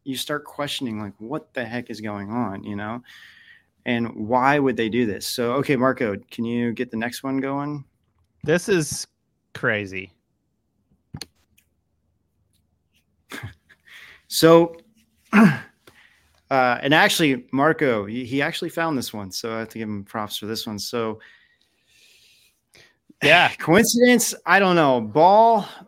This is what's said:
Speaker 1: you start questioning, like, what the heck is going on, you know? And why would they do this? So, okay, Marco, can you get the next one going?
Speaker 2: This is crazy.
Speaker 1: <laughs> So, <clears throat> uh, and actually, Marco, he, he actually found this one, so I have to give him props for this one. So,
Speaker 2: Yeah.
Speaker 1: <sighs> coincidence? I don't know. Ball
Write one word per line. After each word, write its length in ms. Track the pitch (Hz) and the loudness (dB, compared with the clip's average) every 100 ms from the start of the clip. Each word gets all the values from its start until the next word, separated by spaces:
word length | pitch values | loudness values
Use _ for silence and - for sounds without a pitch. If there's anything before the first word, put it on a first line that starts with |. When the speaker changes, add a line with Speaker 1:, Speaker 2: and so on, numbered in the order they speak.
Speaker 1:
you 140 | 139 127 | -10 -10
start 260 | - 147 | -8 -8
questioning, 560 | - - 143 - 127 107 | -10 -10 -8 -8 -8 -8
like, 140 | 104 - | -10 -14
what 360 | 110 151 - | -12 -12 -10
the 100 | 131 | -10
heck 260 | 113 120 120 | -8 -8 -10
is 120 | 107 | -12
going 280 | 107 104 101 | -10 -10 -8
on, 320 | 120 107 98 107 | -6 -6 -8 -10
you 100 | 101 | -10
know? 260 | 107 120 - - - _ - _ _ _ 123 | -10 -12 -16 -20 -20 _ -20 _ _ _ -6
And 280 | 120 117 - 107 | -4 -4 -6 -2
why 320 | 123 131 147 | 2 4 2
would 160 | 135 117 | 2 0
they 140 | 110 | -2
do 160 | 117 117 | 0 -2
this? 200 | 95 - | -4 -8
So, 280 | - 120 | -4 -4
okay, 240 | 135 139 127 | -2 -2 0
Marco, 400 | 131 127 117 98 - | 0 0 -4 -6 -10
can 140 | - | -8
you 300 | 117 120 120 | -6 -4 -4
get 180 | 110 123 | -4 -8
the 60 | 113 | -8
next 260 | 117 120 | -8 -8
one 140 | 135 135 | -6 -6
going? 480 | 135 139 147 147 - _ _ _ _ _ | -4 -6 -8 -10 -14 _ _ _ _ _
Speaker 2:
This 240 | 147 175 - | -2 -2 0
is 400 | 180 151 - - _ _ _ _ | 0 0 -6 -12 _ _ _ _
crazy. 580 | - 123 104 98 95 95 _ _ _ _ _ _ _ _ _ _ - - _ _ _ _ _ _ _ _ _ _ _ _ _ _ _ _ _ _ _ _ | -6 -4 -4 -6 -12 -14 _ _ _ _ _ _ _ _ _ _ -20 -20 _ _ _ _ _ _ _ _ _ _ _ _ _ _ _ _ _ _ _ _
Speaker 1:
<laughs> 80 | - - - _ _ _ - - - _ | -16 -16 -20 _ _ _ -20 -20 -20 _
So, 480 | - 160 165 170 - _ _ _ | 4 8 8 6 -2 _ _ _
<clears throat> 280 | _ _ | _ _
uh, 260 | 214 196 123 - _ _ _ _ _ _ _ - | 6 6 4 -6 _ _ _ _ _ _ _ -2
and 440 | 135 123 120 139 | 2 2 0 2
actually, 520 | 160 202 196 151 123 - | 4 4 2 0 0 -2
Marco, 540 | 135 151 160 139 110 98 | 0 2 2 0 0 -4
he, 200 | 120 117 | -8 -6
he 160 | 139 | -4
actually 280 | 156 - 170 | -4 -6 -8
found 280 | 170 165 135 | -4 -4 -4
this 160 | - | -6
one, 180 | 107 98 | -10 -12
so 220 | - 117 113 | -10 -8 -8
I 40 | |
have 100 | 110 | -10
to 80 | 110 | -10
give 100 | 107 | -8
him 160 | 104 | -10
props 340 | 98 113 104 - | -8 -8 -8 -10
for 80 | 107 | -10
this 200 | 110 117 | -10 -10
one. 140 | 101 | -10
So, 400 | - 123 110 107 - _ _ _ _ _ _ _ _ _ _ _ _ _ _ _ _ _ _ _ | -8 -6 -6 -8 -16 _ _ _ _ _ _ _ _ _ _ _ _ _ _ _ _ _ _ _
Speaker 2:
Yeah. 260 | 147 175 143 | 4 6 4
Speaker 1:
<sighs> 100 | - | 0
coincidence? 720 | 151 185 226 233 247 240 - - 165 | 2 4 4 4 4 4 2 -6 2
I 140 | 190 | 4
don't 160 | 190 175 | 6 4
know. 240 | 143 123 | 4 2
Ball 680 | 107 147 175 208 226 220 165 - | 0 4 6 8 6 2 -2 -12